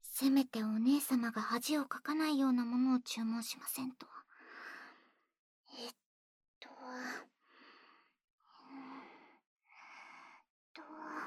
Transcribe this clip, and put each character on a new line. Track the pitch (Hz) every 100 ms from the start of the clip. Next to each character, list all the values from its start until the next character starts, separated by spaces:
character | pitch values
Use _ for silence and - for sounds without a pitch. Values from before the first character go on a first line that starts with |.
せ | - - 269
め | 269 262
て | 226
お | 214 220
姉 | 240 285
様 | - 262 233
が | 226
恥 | 214 233 247 302
を | 277
か | 254
か | - 311
な | 311
い | 285
よ | 269
う |
な | 247 233
も | 247
の | 262 254
を |
注 | 247 -
文 | 226 233
し | 233 -
ま | -
せ | - 262
ん |
と。 | - - - - - - - - - - - _ _ _ _ _ _ _ 254
え | 240
っ | - _ _ _ _ _ _
と、 | 277
う |
ん | 269 262 254 254 - - _ _ - - - - _ _ _ _ _ _ - - 269 262 135 - - - _ _ _ _ - - - - - - - _ _ _
と、 | - 302 311 311 302